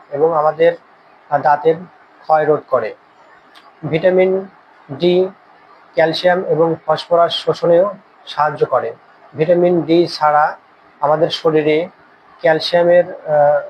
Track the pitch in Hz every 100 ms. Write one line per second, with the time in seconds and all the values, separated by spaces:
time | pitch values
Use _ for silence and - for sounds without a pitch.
0 | - 143 160 160 151 151 165 170 _ _
1 | _ _ - 147 147 147 160 165 180 _
2 | _ _ - 156 151 147 - 127 107 -
3 | _ _ _ - _ - - _ 147 160
4 | 185 185 185 190 190 _ _ _ - 135
5 | 175 180 185 - _ _ _ - _ -
6 | 160 160 180 180 190 151 165 160 - 156
7 | - 170 170 - - 151 170 170 202 190
8 | _ _ - - 151 143 - 127 113 117
9 | _ _ - 135 156 175 175 175 151 170
10 | 165 - 151 147 156 - _ _ _ -
11 | 147 151 160 - 165 156 151 156 180 _
12 | _ _ _ - 170 156 - 175 175 175
13 | 175 190 160 151 147 147